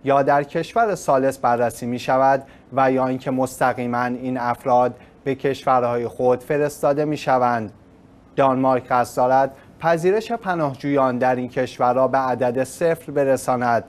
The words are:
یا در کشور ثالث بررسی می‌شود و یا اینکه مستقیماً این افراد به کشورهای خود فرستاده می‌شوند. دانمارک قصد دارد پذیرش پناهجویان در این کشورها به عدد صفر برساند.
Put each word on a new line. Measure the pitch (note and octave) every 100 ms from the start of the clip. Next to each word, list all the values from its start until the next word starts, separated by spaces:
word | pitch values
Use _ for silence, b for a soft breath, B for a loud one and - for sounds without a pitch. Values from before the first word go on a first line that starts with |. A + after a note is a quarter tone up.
یا | C3 C#3
در | C#3 C#3+
کشور | C#3+ E3+ D#3+ A3+ A3+ F3
ثالث | - C3+ C3+ C3
بررسی | B2 A#2+ A#2 - A#2+
می‌شود | B2 - C3 C3+ C3+ - B B
و | B2 C3+
یا | C3 C3
اینکه | C3 C#3
مستقیماً | C3 B2+ - B2+ A#2+ B2 A#2+
این | B2 B2 B2+ B2+
افراد | A#2+ A#2+ C3+ B2 B2 - B B
به | C#3 C3+
کشورهای | C#3+ C3+ - C3 A#2+ A#2+ A#2
خود | - B2 B2
فرستاده | - D3 D3 - D3+ C#3+ D3+
می‌شوند. | D3 - C3 B2 A#2+ G#2+ - - - - - - -
دانمارک | C3+ C3 C3 B2+ B2
قصد | B2 A#2+ -
دارد | B2+ C3 C#3 - B -
پذیرش | D#3+ E3+ F3+ G#3+ A3
پناهجویان | A#3 F#3+ F3 D3 C3 C#3+ C#3 C3 B2
در | B2+ B2+
این | B2
کشورها | B2+ B2+ - B2 B2 C3
به | C3+
عدد | C3 B2 B2 B2
صفر | C3 - E3+ E3 -
برساند. | C#3+ C#3 B2+ - B2+ B2 A#2